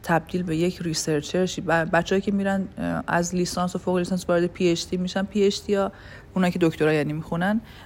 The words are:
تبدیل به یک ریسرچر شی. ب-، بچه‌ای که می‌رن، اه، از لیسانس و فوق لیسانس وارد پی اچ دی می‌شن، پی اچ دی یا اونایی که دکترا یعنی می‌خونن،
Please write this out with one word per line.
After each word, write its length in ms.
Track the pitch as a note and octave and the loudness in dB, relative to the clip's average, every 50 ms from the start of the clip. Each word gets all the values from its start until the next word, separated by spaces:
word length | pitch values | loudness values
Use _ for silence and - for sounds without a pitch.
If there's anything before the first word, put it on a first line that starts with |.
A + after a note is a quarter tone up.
تبدیل 400 | - - F3 D#3+ D#3+ - - F3+ | 0 2 2 2 2 0 -4 -4
به 140 | F3+ F3+ D#3+ | -2 -2 0
یک 220 | D#3+ E3+ F3+ F#3 - | 2 0 0 0 -2
ریسرچر 640 | F3 E3+ D#3 - - - D#3 D3+ D3+ - - F3+ F#3 | -4 -4 -4 -2 -2 0 0 0 -2 -2 0 0 0
شی. 140 | F3+ - - | 0 -2 -6
ب-، 100 | - D#3+ | -2 0
بچه‌ای 480 | E3 E3 D#3+ E3 F3 E3+ E3+ - F#3+ G3 | 2 2 2 2 0 0 2 2 0 0
که 120 | G3 G#3 | 2 0
می‌رن، 360 | G3 G3 G3 G3 G3 G3 F#3+ - - - | -2 0 0 0 0 -2 -2 -4 -6 -6
اه، 260 | D#3+ E3+ E3+ D#3+ E3 | -4 -4 -4 -4 -2
از 280 | - E3 E3+ F3 F3 F#3 | 0 0 0 0 0 0
لیسانس 420 | F3+ F3+ F3 - F#3 F3+ F3+ - | -2 -2 0 0 -2 -2 -2 -2
و 20 | F#3 | -4
فوق 180 | - F#3 F3+ | -2 0 0
لیسانس 280 | F#3 F3 F3 F#3+ F3+ - - | 0 0 0 -2 -4 0 2
وارد 180 | F3 E3+ F3 | 2 2 2
پی 220 | F3 - - F#3 F3 | 0 0 2 2 2
اچ 200 | E3+ E3+ - - | 2 2 -2 -4
دی 80 | - | -4
می‌شن، 260 | F3+ F3+ F3+ - G3 | -4 -4 -2 -2 -2
پی 200 | F#3+ G3 - G#3+ | -4 -2 2 4
اچ 180 | G3 G3+ G3 - - | 4 4 2 0 -2
دی 60 | - | 0
یا 200 | G3+ G3 G3 G3 - - - - - - - - - | 0 2 0 -2 -4 -10 -18 -18 -18 -18 -20 -6 0
اونایی 180 | F#3 F#3 F3+ | 2 2 2
که 60 | F3 F3 | 4 4
دکترا 300 | E3+ E3 D#3 - D3+ D#3 | 2 2 2 2 2 2
یعنی 200 | D#3 D3+ C#3+ D3+ | 4 2 2 0
می‌خونن، 480 | D3+ D#3 D#3 - F3 E3 F3 G3 G#3+ A3+ - - - - - | -2 -4 -4 -4 -2 0 0 2 0 0 -2 -6 -20 -20 -20